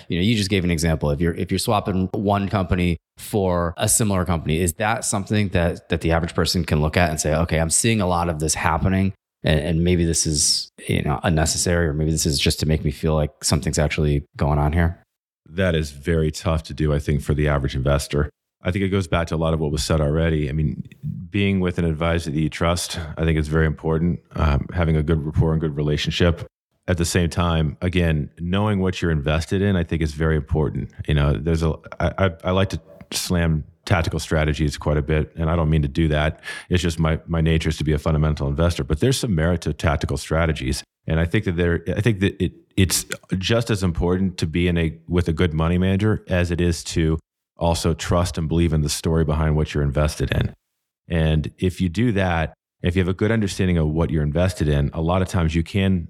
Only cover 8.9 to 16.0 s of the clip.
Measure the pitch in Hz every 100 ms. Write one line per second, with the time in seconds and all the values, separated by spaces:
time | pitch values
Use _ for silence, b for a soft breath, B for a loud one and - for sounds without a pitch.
8.9 | 95 95 - _ _ - 78 76 82 85
9.9 | 87 85 80 82 76 - - - - -
10.9 | 50 - 71 - 78 80 - - 85 85
11.9 | 73 78 78 82 69 80 - 76 78 76
12.9 | 71 82 78 76 - - 80 71 71 76
13.9 | - 76 73 71 - 73 73 73 80 85
14.9 | 87 _ _ _ _ - 80 95 80 78
15.9 | 71